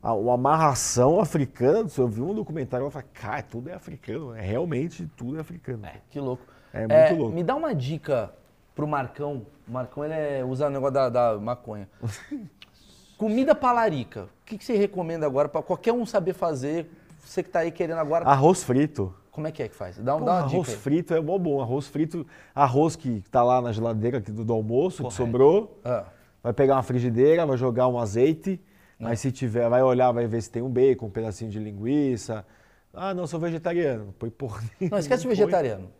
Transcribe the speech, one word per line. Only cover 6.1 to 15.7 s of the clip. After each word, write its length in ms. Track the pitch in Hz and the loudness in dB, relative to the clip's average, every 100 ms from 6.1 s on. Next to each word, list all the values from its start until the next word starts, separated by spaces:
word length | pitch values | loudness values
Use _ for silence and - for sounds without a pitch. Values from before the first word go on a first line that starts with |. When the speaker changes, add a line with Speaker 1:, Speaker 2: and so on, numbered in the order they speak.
| 143 | -8
Speaker 2:
louco. 240 | 135 127 - - _ | -6 -8 -12 -20 _
Speaker 1:
É 60 | - | -6
muito 120 | 110 | 4
Speaker 2:
É, 180 | 156 156 | 8 8
Speaker 1:
louco. 200 | 165 117 | 6 0
Speaker 2:
me 80 | 165 | 0
dá 140 | 170 277 | -2 -2
uma 180 | 320 | -2
dica 600 | 185 127 160 - 131 101 - _ _ _ - | -2 -4 -6 -2 -2 -2 -12 _ _ _ -8
pro 100 | 147 | -4
Marcão. 580 | 147 127 - 147 139 101 _ - | -2 -4 -6 -8 -8 -12 _ -10
O 60 | |
Marcão, 320 | 123 120 - | -8 -8 -8
ele 100 | 147 | -6
é, 300 | 160 151 139 | -4 -2 -2
usa 240 | 127 131 147 | -4 -2 -2
o 20 | |
negócio 240 | 139 135 | 0 0
da, 140 | 135 131 | 2 2
da 280 | 120 120 107 | 2 2 0
maconha. 480 | 107 123 - 104 95 _ | -4 -8 -8 -14 -14 _
Speaker 1:
<laughs> 260 | 117 101 - 285 196 _ - _ _ - _ _ | -10 -10 -12 -14 -14 _ -20 _ _ -20 _ _
Speaker 2:
Comida 360 | 220 220 269 294 | -2 0 4 4
palarica. 680 | 269 240 220 147 117 - | 4 2 0 -2 -8 -12
O 40 | 92 _ - | -14 _ -16
que 120 | 208 | -16
que 80 | - | -4
você 100 | 220 | 0
recomenda 500 | 202 190 165 165 151 | 0 -2 -6 -4 -2
agora 220 | 131 147 | 0 0
pra 140 | 160 | -2
qualquer 320 | 151 | -4